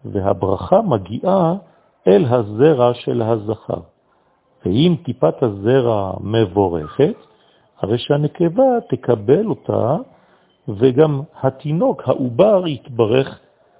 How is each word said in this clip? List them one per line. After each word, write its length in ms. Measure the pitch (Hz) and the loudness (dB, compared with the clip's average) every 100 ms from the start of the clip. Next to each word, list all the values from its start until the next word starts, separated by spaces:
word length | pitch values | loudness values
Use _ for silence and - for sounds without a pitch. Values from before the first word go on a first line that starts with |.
| 107 | -6
והברכה 760 | 101 95 98 95 95 92 190 | -4 -2 -2 -2 -4 0 0
מגיעה 720 | 226 117 92 120 190 190 165 190 - _ _ _ - | 2 -4 -4 -6 -2 0 0 -2 -10 _ _ _ 2
אל 180 | 196 143 | 4 4
הזרע 680 | 123 104 107 147 143 123 | 0 -2 2 2 4 2
של 280 | 123 - 127 | 0 -4 -4
הזכר. 600 | 113 113 104 110 - 87 82 _ _ _ _ _ _ _ 90 | -2 -2 -4 -8 -6 -10 -10 _ _ _ _ _ _ _ -2
ואם 300 | 101 170 170 - | 2 2 0 -4
טיפת 380 | - 156 160 | 0 0 2
הזרע 680 | 127 98 101 135 120 107 98 95 | -2 -2 2 2 2 0 -2 -6
מבורכת, 960 | 98 113 107 92 95 85 76 - 151 233 _ _ _ _ _ _ | -2 0 2 2 2 0 -6 0 0 0 _ _ _ _ _ _
הרי 200 | 95 120 | -4 -4
שהנקבה 840 | - 147 147 - 170 180 269 240 226 | 0 -2 -2 -2 -2 2 2 0 -4
תקבל 560 | 120 - 117 104 160 220 | -8 -2 -2 2 0 0
אותה, 520 | 151 - 104 107 165 269 _ _ _ _ _ - | -6 -4 -2 0 -2 -6 _ _ _ _ _ -12
וגם 540 | 98 131 127 160 143 143 - | 0 0 4 2 2 -8 -4
התינוק, 600 | 131 135 147 156 254 208 - | -4 -4 -6 -2 -2 -2 -4
העובר, 600 | - 127 120 202 202 180 | -2 -2 2 2 2 0
יתברך 720 | 131 - 117 110 127 131 - _ _ _ _ | -8 -12 -2 0 2 -2 -8 _ _ _ _